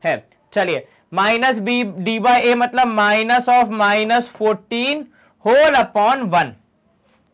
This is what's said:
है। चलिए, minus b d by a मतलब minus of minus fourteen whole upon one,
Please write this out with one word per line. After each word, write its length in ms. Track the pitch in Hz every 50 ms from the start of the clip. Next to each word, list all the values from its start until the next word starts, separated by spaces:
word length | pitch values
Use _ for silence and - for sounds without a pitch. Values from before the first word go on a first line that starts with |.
| -
है। 180 | 165 139 107 - _ _ _ _ _
चलिए, 340 | - 208 190 175 156 127 - _ _ _ _ _ 165
minus 440 | 185 196 214 233 233 247 262 247 220
b 140 | 190 233 240 247 240 202 165 185
d 160 | 180 220 226 226
by 140 | 196 247 247 247
a 120 | 233 240 240
मतलब 400 | 240 247 240 240 254 254 233 220 214
minus 500 | 208 208 208 220 220 226 240 247 240 247
of 240 | 247 247 240 208 220 214
minus 500 | 202 202 208 214 214 220 233 240 240 - -
fourteen 680 | - 214 214 208 208 - - 233 233 247 269 294 302 285 - _ _ _ _ _ _ -
whole 320 | 208 247 285 302 311 285
upon 460 | 254 226 - - 208 208 226 262 269 247 185
one, 200 | 170 170 147 123 110 - _ _ _ _ _ _ _ _ _ _ _ _ _ _